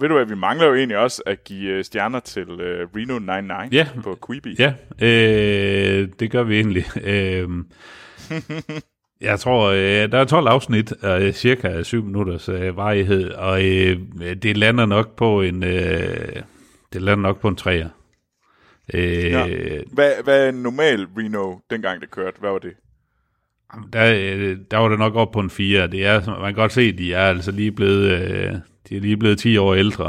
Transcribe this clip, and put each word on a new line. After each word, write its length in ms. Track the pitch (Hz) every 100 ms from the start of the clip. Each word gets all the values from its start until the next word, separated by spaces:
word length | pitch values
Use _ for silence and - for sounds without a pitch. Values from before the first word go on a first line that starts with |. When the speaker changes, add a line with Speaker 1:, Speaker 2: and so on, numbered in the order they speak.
Speaker 1:
ved 80 | 147
du 60 |
hvad, 120 | 151 117
vi 80 |
mangler 320 | 101 95 147 160
jo 80 |
egentlig 240 | 131 131 104
også 240 | 123 - -
at 180 | 101
give, 260 | - 98 98
øh, 140 | 95
stjerner 360 | 92 107 104 127
til, 400 | - - 87 87
øh, 280 | 90 87 87 104
Reno 220 | 120 123
nine 240 | 95 95
nine 260 | 98 95 113
Speaker 2:
Ja. 140 | 127 147 123
Speaker 1:
på 160 | 104 92 -
Quibi. 300 | 131 120 -
Speaker 2:
Ja, 140 | 135 127 - -
øh, 1040 | 113 117 113 107 104 101 98 98 95 98 95 -
det 100 | 113
gør 120 | 123
vi 140 | 117 107
egentlig. 280 | 110 92 87 -
<laughs> 140 | 98
Øhm, 520 | 101 95 92 90 87 85 _ - - - - - 160 - 156 - 156 - _ _ _
jeg 200 | 104 101
tror, 260 | 127 123 104
øh, 440 | 98 98 104 107
der 60 | 123
er 60 |
tolv 220 | 131 160 127
afsnit, 460 | 127 - 110 113
og, 300 | - 98 92
øh, 100 | 98
cirka 500 | 95 120 127 95 85
syv 220 | 85 117
minutters, 440 | 104 98 92 85 -
øh, 280 | 92 92 90
varighed, 540 | 104 101 98 95 92
og, 340 | - 92 95
øh, 340 | 95 92 92 90 92 - 87 92
det 140 | 107 104
lander 300 | 107 120 110
nok 300 | 101 113 -
på 260 | 117 104
en, 200 | 92 90
øh, 800 | 90 90 87 85 90 85 - - - _ _ _ _
det 100 | 92
lander 200 | 95 101
nok 180 | 98 98
på 80 | 110
en 80 | 90
treer. 320 | 92 87 76 - _ _ _ _ _ _ _ _ -
Øh, 300 | - 87 87 87
Speaker 1:
Ja. 160 | 131 87 87 82 76 -
Hvad, 200 | 131 143 113
hvad 200 | 127 139
er 40 | 135
en 60 |
normal 520 | 127 123 131 156 113 92 98
Reno, 360 | 110 107 95 92 -
dengang 300 | 113 101 90
det 100 | 76
kørte? 300 | - 92 -
Hvad 100 | 101
var 80 | 95
det? 140 | 90 - _ _ _ _ _ _ _ _ _
Speaker 2:
Jamen, 140 | 113 101
der, 220 | 113 113 107
øh, 380 | 98 98 98 92 98
der 60 | 107
var 100 | 113
det 100 | 107
nok 160 | 110
op 160 | 110 113
på 80 | 107
en 100 | 95
fire. 360 | - 98 101 87
Det 200 | 95 98
er, 200 | 107 98 92
man 40 |
kan 100 | 98
godt 180 | 101 110
se, 200 | 127 117
de 200 | 90 90
er 160 | 87 95
altså 220 | 90 90
lige 220 | 98 107
blevet, 380 | 101 98 98 101
øh, 400 | 90 92 95 95 95 - _ -
de 80 | 98
er 40 |
lige 160 | 101 107
blevet 220 | 110 101
ti 180 | 117 107
år 180 | 98
ældre, 300 | 95 101 95